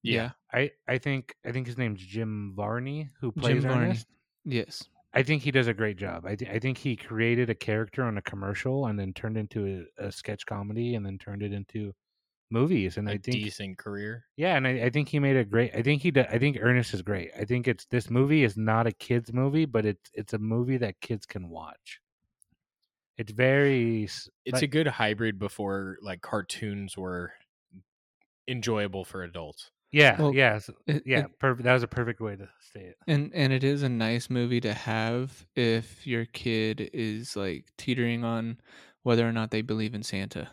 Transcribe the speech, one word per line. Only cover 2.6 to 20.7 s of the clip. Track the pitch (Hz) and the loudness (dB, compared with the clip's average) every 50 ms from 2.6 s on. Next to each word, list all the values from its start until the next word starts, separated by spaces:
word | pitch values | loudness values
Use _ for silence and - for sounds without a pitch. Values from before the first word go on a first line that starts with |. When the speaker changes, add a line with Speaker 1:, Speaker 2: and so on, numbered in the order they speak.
| 101 104 113 120 127 135 143 151 156 139 _ _ | -4 -2 -2 -4 -4 -6 -6 -8 -8 -10 _ _
Speaker 3:
who | - 120 | -8 -6
Speaker 2:
Jim | 107 160 | -4 0
Speaker 3:
plays | 131 120 135 139 139 | 2 4 4 4 4
Speaker 2:
Varney. | 131 131 123 117 | 2 2 4 4
Speaker 3:
Ernest. | 117 117 113 - _ _ _ _ _ _ _ _ | 2 2 0 -4 _ _ _ _ _ _ _ _
Speaker 2:
Yes. | 151 127 117 104 - - - - _ _ _ _ _ - | -2 -2 -2 -2 -2 -8 -14 -14 _ _ _ _ _ 0
Speaker 3:
I | - | 2
think | 131 135 156 143 | 2 4 0 0
he | 120 143 | 0 2
does | 131 135 123 117 | 4 4 4 4
a | 110 | 2
great | 95 110 107 101 90 | 0 -2 -2 -2 -4
job. | 98 92 85 85 85 | -6 -6 -6 -8 -6
I | 92 107 | -8 -6
th-, | 107 123 98 | -6 -6 -4
I | 104 113 | -4 -2
think | 110 135 127 - | -2 -2 -4 -2
he | - 143 117 | -4 -4 -4
created | - - - 117 110 113 117 120 120 123 113 | -4 -6 -6 0 2 2 4 4 2 2 0
a | 113 | -2
character | - - - 107 107 113 - - - | -4 -2 -2 0 0 -2 -2 -2 -2
on | 127 117 107 | -2 -2 -2
a | 101 | -4
commercial | - - - 98 98 98 101 - - 127 135 139 135 | -6 -8 -8 -6 -4 -4 -4 -2 -2 -2 0 0 0
and | 117 104 101 | 0 -2 -2
then | 98 95 | -4 -4
turned | 90 - - 110 110 | -6 -6 -6 -4 -2
into | 113 107 104 - 110 101 98 95 90 82 - _ - | -4 -4 -4 -4 -4 -2 -2 -4 -6 -10 -14 _ -10
a, | 101 | -10
a | 101 | -8
sketch | - - - - 104 - - | -8 -8 -8 -8 -8 -8 -8
comedy | - 110 101 101 104 107 117 120 120 120 | -8 -8 -6 -6 -4 -4 -2 -2 -2 -2
and | 110 101 | -4 -4
then | 98 98 95 | -6 -8 -10
turned | - 104 101 101 | -10 -10 -8 -6
it | 104 101 | -4 -4
into | 101 101 98 - - 110 104 101 101 _ _ _ _ _ _ _ _ _ _ _ | -4 -6 -8 -8 -8 -8 -8 -8 -10 _ _ _ _ _ _ _ _ _ _ _
movies. | 113 113 131 165 185 123 95 92 - | 0 2 4 4 4 2 2 0 -2
And | 107 104 | -4 -4
Speaker 1:
A | 104 | -2
Speaker 3:
I | 104 101 | -4 -4
think | - 123 123 107 107 | -2 -2 -2 -2 -2
Speaker 1:
decent | 104 - - 104 95 92 | -4 -6 -8 -10 -10 -10
career. | - - 107 101 101 104 107 113 120 _ _ _ - | -12 -10 -10 -8 -8 -8 -8 -10 -12 _ _ _ -2
Speaker 3:
Yeah, | 156 185 175 | 0 2 2
and | 139 131 | 2 2
I, | 131 127 123 117 | 2 2 2 2
I | 127 | 2
think | 120 151 143 - | 2 2 -2 0
he | - 147 | 0 2
made | 139 139 135 | 4 4 4
a | 131 113 | 4 4
great, | 101 104 117 123 117 - | 4 4 2 2 4 0
I | - | 0
think | 117 135 151 143 | 2 2 2 4
he | - 180 | 2 4
d-, | 135 135 | 4 4
I | 123 - - 120 | 4 4 2 2
think | 131 147 135 120 | 2 2 2 4
Ernest | 113 120 123 123 117 - - | 4 4 4 4 2 0 -4
is | 92 | -6
great. | 90 104 101 92 82 80 - - | -4 -4 -4 -4 -4 -8 -6 -8
I | 107 | -2
think | 104 123 123 120 135 | -2 0 0 2 0
it's, | 117 - - _ | 0 -2 -4 _
this | - 120 - - | -2 -2 0 2
movie | 117 123 135 139 156 156 | 2 2 4 6 6 6
is | 135 110 95 | 6 4 2
not | 110 110 110 110 113 117 | 0 2 2 4 4 2
a | 117 | 2
kid's | 107 _ - - 123 120 113 - 117 | 0 _ -2 0 0 0 0 0 -2
movie, | 127 131 139 143 160 160 | 0 0 2 2 2 2
but | 139 117 113 107 | 4 2 2 2
it's, | 107 98 _ _ - _ | 2 -2 _ _ -12 _
it's | - 107 - | -10 -8 -6
a | - 107 | -4 -4
movie | 107 110 113 120 123 127 | -2 0 0 0 2 0